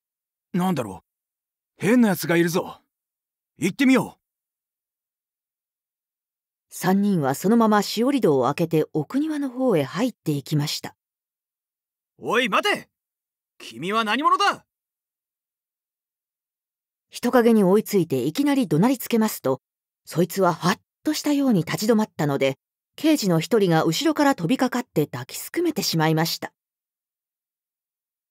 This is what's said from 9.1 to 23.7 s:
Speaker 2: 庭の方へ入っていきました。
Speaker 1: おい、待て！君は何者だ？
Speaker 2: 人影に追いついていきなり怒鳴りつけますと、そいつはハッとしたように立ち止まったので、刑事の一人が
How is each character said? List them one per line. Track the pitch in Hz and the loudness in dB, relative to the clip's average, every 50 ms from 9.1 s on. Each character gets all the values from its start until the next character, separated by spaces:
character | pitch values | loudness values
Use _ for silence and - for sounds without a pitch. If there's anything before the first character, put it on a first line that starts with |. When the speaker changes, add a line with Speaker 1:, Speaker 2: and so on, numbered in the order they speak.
| - 277 | -4 -4
Speaker 2:
庭 | 311 320 302 285 | -4 -4 -4 -6
の | 285 262 | -6 -6
方 | 240 254 262 254 196 | -4 -2 0 0 2
へ | 151 135 | 0 0
入 | - - 175 254 247 | -2 -4 -4 -4 -4
っ | - | -4
て | _ - 160 147 | _ -6 -6 -4
い | 143 - | -4 -4
き | - 151 | -4 -2
ま | 143 147 | -2 -2
し | - - - | -4 -6 -8
た。 | - - - _ _ _ _ _ _ _ _ _ _ _ _ _ _ _ _ _ _ _ _ _ _ _ _ | -12 -14 -18 _ _ _ _ _ _ _ _ _ _ _ _ _ _ _ _ _ _ _ _ _ _ _ _
Speaker 1:
お | - 110 139 196 240 | -12 -6 -2 -2 0
い、 | 262 202 | 0 0
待 | 214 302 330 415 | 0 0 0 0
て！ | 339 233 - _ _ _ _ _ _ _ _ _ _ _ _ _ _ - | -2 -2 -6 _ _ _ _ _ _ _ _ _ _ _ _ _ _ -20
君 | - - 110 117 156 190 214 | -20 -18 -12 -8 -6 -4 -2
は | 226 226 | -2 -2
何 | 208 220 262 311 | -2 -2 0 0
者 | 339 370 | 2 2
だ？ | - 403 370 - - _ _ _ _ _ _ _ _ _ _ _ _ _ _ _ _ _ _ _ _ _ _ _ _ _ _ _ _ _ _ _ _ _ _ _ _ _ _ _ _ _ _ _ _ _ _ _ _ _ _ | 2 2 0 -2 -4 _ _ _ _ _ _ _ _ _ _ _ _ _ _ _ _ _ _ _ _ _ _ _ _ _ _ _ _ _ _ _ _ _ _ _ _ _ _ _ _ _ _ _ _ _ _ _ _ _ _
Speaker 2:
人 | - - - 240 | -12 -8 -2 2
影 | 262 247 220 233 226 | 4 4 6 6 6
に | 214 196 | 6 6
追 | 175 196 | 4 4
い | 220 - | 2 2
つ | - 208 | 2 0
い | 190 165 | 0 0
て | 170 135 131 117 | 0 -2 -2 -2
い | 156 - | -2 -2
き | - 294 | -2 0
な | 294 277 | 0 0
り | 269 233 | 0 0
怒 | 165 151 | 0 2
鳴 | 160 208 254 | 2 2 2
り | 277 | 0
つ | - - | -2 -4
け | - 240 220 | -2 0 0
ま | 220 214 | 0 0
す | - - | -2 -4
と、 | - 131 135 - _ _ _ _ _ _ _ _ _ | -4 -4 -4 -4 _ _ _ _ _ _ _ _ _
そ | - - 156 | -6 -2 -2
い | 180 | -2
つ | 180 - 190 | -2 0 0
は | 190 180 160 | 0 0 0
ハ | - - 175 | 0 -2 -2
ッ | 214 - _ _ _ _ - | -2 -2 _ _ _ _ -6
と | 302 302 | -6 -4
し | - | -2
た | - 294 | -2 0
よ | 294 277 277 | 0 2 2
う | 262 220 | 2 2
に | 165 160 | 2 0
立 | - - - 214 | -2 -4 -2 0
ち | 220 | 0
止 | 226 | 2
ま | 214 214 | 2 0
っ | - _ | -2 _
た | - 156 | -4 -2
の | 147 139 | -2 0
で、 | 135 135 135 131 - _ _ _ _ _ _ _ | 0 0 -2 -2 -4 _ _ _ _ _ _ _
刑 | - - 320 302 | -2 0 0 2
事 | 285 214 185 | 2 2 0
の | 165 160 | 0 0
一 | 165 - 240 | 0 2 2
人 | 220 202 | 2 4
が | 170 | 4